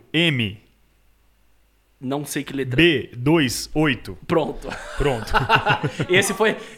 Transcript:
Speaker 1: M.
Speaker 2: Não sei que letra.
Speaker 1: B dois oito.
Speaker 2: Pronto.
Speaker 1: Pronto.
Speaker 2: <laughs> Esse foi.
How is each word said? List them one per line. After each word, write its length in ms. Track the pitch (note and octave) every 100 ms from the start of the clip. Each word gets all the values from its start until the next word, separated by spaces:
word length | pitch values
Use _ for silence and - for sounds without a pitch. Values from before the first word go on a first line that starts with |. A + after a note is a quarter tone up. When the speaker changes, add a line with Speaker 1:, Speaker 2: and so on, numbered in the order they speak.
| _
Speaker 1:
M. 500 | D#3 E3+ C3 G#2+ G#2 _ _ _ _ _ _ _ _ _ _ _ _ _ _
Speaker 2:
Não 220 | C3 C#3
sei 200 | D3 D3+ C3+
que 80 |
letra. 240 | C3+ C3 B2
Speaker 1:
B 320 | E3+ C3+ -
dois 560 | A#2+ C3 E3 B2+ - -
oito. 440 | D3+ D#3 A#2+ - F2+ -
Speaker 2:
Pronto. 440 | E3 C#3 - C3 - - -
Speaker 1:
Pronto. 360 | - A#2+ - A3 B2+ A3 G#3
Speaker 2:
<laughs> 400 | - D3+ - D#3
Esse 240 | F3+ G3+
foi. 220 | G3+ G#3+ - -